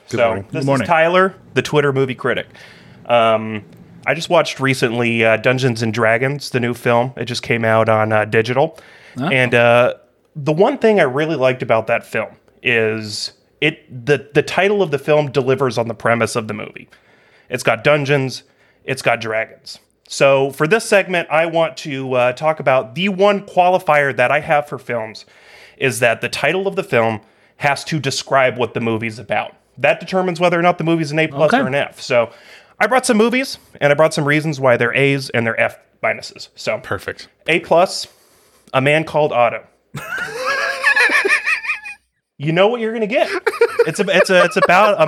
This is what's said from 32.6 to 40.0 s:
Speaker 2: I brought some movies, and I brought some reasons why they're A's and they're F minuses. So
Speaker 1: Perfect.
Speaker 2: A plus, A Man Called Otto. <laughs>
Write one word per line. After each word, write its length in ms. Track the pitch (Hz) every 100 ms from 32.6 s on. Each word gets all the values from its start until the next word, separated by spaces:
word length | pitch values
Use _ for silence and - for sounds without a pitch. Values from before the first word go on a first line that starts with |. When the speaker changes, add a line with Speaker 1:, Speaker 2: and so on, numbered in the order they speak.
| _ -
Speaker 2:
I 80 | 208
brought 180 | 254
some 120 | 254 214
movies, 400 | 226 254 269 - _ -
and 100 | 143
I 20 |
brought 200 | 143 156
some 100 | 165
reasons 340 | 143 151 156 135
why 160 | 135 117
they're 160 | 117
A's 340 | 120 139 139 135
and 160 | 120 113
they're 140 | 113
F 180 | 117 - _ _
minuses. 460 | 113 107 - - -
So 240 | - - 110
Speaker 1:
Perfect. 500 | - 101 - - - _ -
Speaker 2:
A 120 | 170
plus, 460 | - 170 190 - - _ _ _ _ _ _
A 80 | 131
Man 240 | 139 156
Called 280 | 160 151 151
Otto. 340 | 120 117 110 - _ _
<laughs> 80 | -